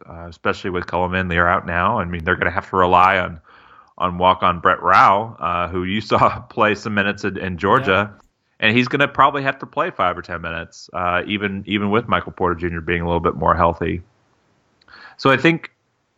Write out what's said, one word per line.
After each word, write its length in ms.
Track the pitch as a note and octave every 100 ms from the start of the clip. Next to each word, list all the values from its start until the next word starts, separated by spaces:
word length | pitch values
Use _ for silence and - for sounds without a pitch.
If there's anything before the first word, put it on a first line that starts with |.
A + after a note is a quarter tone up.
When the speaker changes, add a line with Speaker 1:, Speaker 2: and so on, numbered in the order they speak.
| -
Speaker 1:
uh, 200 | E2 E2+
especially 420 | E2+ G#2 F#2 G#2
with 180 | F2+ F2
Coleman. 420 | F2 F2+ F#2 F#2
They're 180 | E2+ F2
out 180 | F2+ F2
now. 320 | E2+ F#2 A#2
I 60 |
mean, 220 | F2 F2 D#2+
they're 100 | F2+
gonna 160 | -
have 180 | F2+ -
to 60 | F#2+
rely 420 | F2+ F2+ F#2 F#2+
on, 220 | F2+ E2 _ - _ - _ -
on 200 | F2+ F2
walk-on 420 | F2+ F#2 F#2 F2
Brett 220 | F2+ F2
Rao, 560 | F2 G2 A#2+ G2+ A2+ -
uh, 280 | E2 F2 F2
who 160 | F2+ F#2
you 160 | G#2
<laughs> 0 |
saw 400 | - G#2+ A#2+ -
play 340 | - - G#2+ G#2
some 180 | A#2
minutes 300 | G#2 G2+ G2
in, 140 | G#2 F#2+
in 200 | F#2+ F2+
Georgia. 540 | G2 B2 C3 F#2+ G#2
Speaker 2:
Yeah. 80 | G#2 _ _ _ _
Speaker 1:
And 160 | A2 A#2
he's 140 | B2
gonna 180 | D3 C#3
probably 360 | C#3 C#3 C#3+
have 140 | C3+ C3+
to 60 | C3+
play 240 | - E3
five 280 | - F#2 F2
or 40 |
ten 200 | F2 F2
minutes, 480 | E2+ E2 E2 - -
uh, 320 | E2 F2+ F2 E2+
even, 380 | G2+ G2+ G2 G2+
even 260 | G#2 G2+
with 180 | G#2 A#2+
Michael 240 | F2+ -
Porter 220 | - F2+ E2+
Junior 260 | F2 E2+
being 200 | D#2+ F2
a 40 | E2+
little 160 | E2+
bit 140 | E2 -
more 200 | E2 E2+
healthy. 460 | E2+ F2 E2+ F2+ - _ _ _ _ _ _ _ _ - - -
So 140 | C3+
I 80 | C3
think 340 | E3 E3 - _ _ _ _